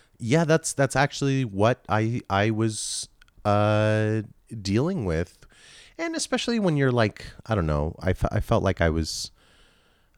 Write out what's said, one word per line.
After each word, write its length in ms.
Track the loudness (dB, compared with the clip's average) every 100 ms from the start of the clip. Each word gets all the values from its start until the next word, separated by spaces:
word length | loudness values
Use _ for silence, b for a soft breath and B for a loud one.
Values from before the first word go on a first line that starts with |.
| b _
yeah, 200 | -2 0
that's, 300 | 2 2 0
that's 220 | -2 0 2
actually 500 | 0 0 -2 -2 -2
what 380 | 0 2 2 -2
I, 320 | 0 0 -2 0
I 220 | 2 2
was, 580 | 2 -2 -2 -8 -8 -10 _ -20 -6
uh, 800 | 0 2 4 2 2 2 0 -2 -4 -14 _ -10
dealing 440 | -2 0 0 -2 -2
with. 420 | -2 -2 -8 -20 B B B B -8
And 180 | -6 -4
especially 440 | -4 -4 -2 0
when 180 | 2 2
you're, 140 | 2
like, 340 | 2 0 -2 -14 -18 -2
I 80 | 0
don't 100 | 2
know, 300 | 0 -2 -4
I 140 | -2
fe-, 140 | 0 0
I 80 | -2
felt 240 | 0 0
like 180 | 2 2
I 80 | 2
was, 420 | 2 -2 -6 -10 b b b b b b b b